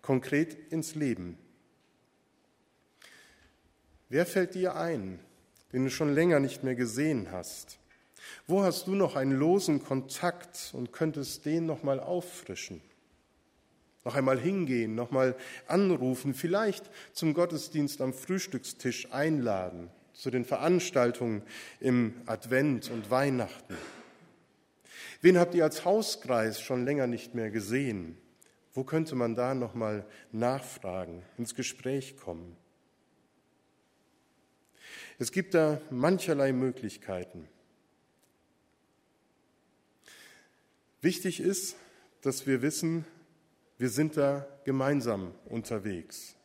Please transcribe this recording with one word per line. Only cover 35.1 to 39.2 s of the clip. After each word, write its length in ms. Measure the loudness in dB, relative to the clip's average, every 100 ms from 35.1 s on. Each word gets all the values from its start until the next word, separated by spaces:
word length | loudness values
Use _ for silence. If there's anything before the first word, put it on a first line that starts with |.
| -6
Es 140 | -2
gibt 220 | -2 2
da 260 | 4 4 2 -4
mancherlei 640 | 2 4 4 2 2 2
Möglichkeiten. 960 | 4 0 -2 -8 -8 -8 -6 -6 -12 -18 _ _ _ _ _ _ _ _ _ _ _ _ _ _ _ _ _